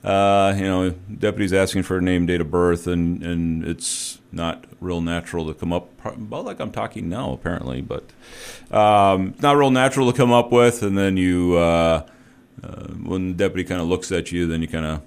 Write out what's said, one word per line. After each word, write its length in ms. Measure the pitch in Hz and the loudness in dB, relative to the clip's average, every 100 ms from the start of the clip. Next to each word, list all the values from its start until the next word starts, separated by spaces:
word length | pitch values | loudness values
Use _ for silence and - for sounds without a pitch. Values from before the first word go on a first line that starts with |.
uh, 520 | 98 98 101 101 98 98 | 0 2 4 4 4 2
you 80 | |
know, 260 | 95 92 92 | 0 0 0
deputy's 600 | 87 101 104 104 101 98 | -4 -14 -4 -4 -2 0
asking 320 | 95 95 98 | 2 2 0
for 140 | 87 92 | -2 0
a 40 | |
name, 240 | 90 90 87 | 2 2 2
date 140 | 87 | 0
of 100 | 78 | 0
birth, 380 | 87 87 87 87 | 2 2 2 0
and, 340 | 87 85 87 | 0 0 -2
and 420 | 85 87 82 82 | -4 -2 -2 -2
it's 540 | 80 85 - - - - _ | -4 -6 -6 -6 -10 -14 _
not 320 | 85 82 80 - - | -6 -6 -6 -14 -12
real 200 | 90 85 | -6 -4
natural 440 | 82 85 85 85 78 | -2 -4 -4 -6 -6
to 80 | |
come 180 | 76 85 | -6 -4
up, 240 | 87 - - | -4 -6 -14
pro-, 160 | 113 | -12
about 300 | - 107 127 | -12 -10 -10
like 140 | 220 190 | -10 -8
I'm 140 | - | -8
talking 360 | - 110 107 85 | -6 -8 -8 -8
now, 240 | 107 135 | -6 -6
apparently, 500 | 64 82 85 58 64 | -6 -6 -6 -6 -8
but, 200 | 69 - - - - - - - - | -8 -10 -12 -20 -20 -20 -18 -20 -2
um, 540 | - 104 104 98 95 95 | 2 6 6 4 2 -2
it's 140 | - | -2
not 140 | 143 143 | 2 4
real 140 | 139 | 4
natural 400 | 127 131 135 123 | 4 2 2 0
to 60 | 123 | 2
come 160 | 123 | 4
up 180 | 120 120 | 4 6
with, 320 | 120 120 117 | 6 6 2
and 140 | 104 98 | -2 2
then 200 | 98 95 | 2 2
you, 360 | 90 90 87 | 2 2 4
uh, 500 | 85 85 85 82 80 - - - _ _ - | 4 4 4 2 2 -2 -20 -20 _ _ -20
uh, 40 | - - - - | -16 -16 -14 -12
when 240 | - 92 92 | -6 -4 -4
the 60 | |
deputy 280 | 90 98 92 | 0 -2 -2
kinda 220 | 87 90 | -4 -4
looks 260 | 82 90 - | 0 -2 0
at 220 | 92 85 | -4 -2
you, 140 | 87 85 | -2 -2
then 160 | 82 | -2
you 40 | 80 | -4
kinda 360 | 82 78 78 | -4 -4 -6